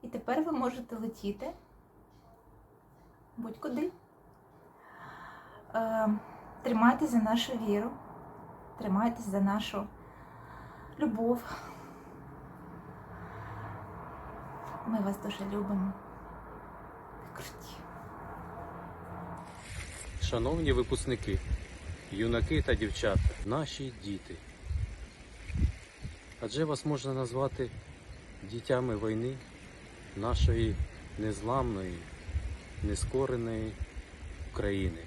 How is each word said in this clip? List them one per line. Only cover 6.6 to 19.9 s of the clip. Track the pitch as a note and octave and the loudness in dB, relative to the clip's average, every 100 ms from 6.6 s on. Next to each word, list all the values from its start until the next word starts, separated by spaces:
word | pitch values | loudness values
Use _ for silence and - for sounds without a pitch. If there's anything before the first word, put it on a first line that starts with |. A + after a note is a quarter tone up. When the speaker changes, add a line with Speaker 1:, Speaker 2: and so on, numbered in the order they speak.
Speaker 1:
тримайтесь | - A3 A#3 - D4+ | 2 8 8 8 6
за | A#3+ | 6
нашу | A3 A#3 - | 6 4 4
віру, | B3 G#3+ G3+ A3+ - - - - - - - - - | 0 4 4 2 -4 -12 -14 -14 -16 -16 -16 -16 -6
тримайтесь | G#3 F#3+ A#3 A#3 G#3+ | 4 6 6 2 0
за | G3 | 4
нашу | G3 G#3 - G3+ G#3 - - - - - - - - - - - | 4 4 0 -2 -4 -10 -16 -16 -16 -16 -14 -14 -14 -14 -14 2
любов. | G#3 G#3+ A#3 A#3+ - - - - - - - - - - - - - - - - - - - - - - - - - - - - - - - - - - - | 2 4 4 4 2 -8 -10 -12 -14 -14 -16 -14 -14 -14 -14 -14 -14 -14 -14 -14 -14 -12 -12 -10 -10 -8 -8 -8 -10 -12 -12 -12 -12 -12 -12 -10 -10 -6 2
Ми | A3 | 4
вас | G3 G3 | 4 2
дуже | G#3 - | -2 -4
любимо. | G3 G3+ G3 G3 F#3+ F#3+ - - - - - - - - - - - - | -2 0 2 4 2 0 -8 -12 -12 -12 -12 -12 -14 -14 -14 -14 -14 -14
Ви | - - | -12 -10
круті. | - - - - - - - - - - - - - - - - - F3 F3 F3 F3 - - - - | -10 -10 -12 -12 -12 -12 -10 -10 -10 -10 -10 -10 -10 -10 -10 -10 -8 -6 -6 -6 -8 -12 -8 -8 -8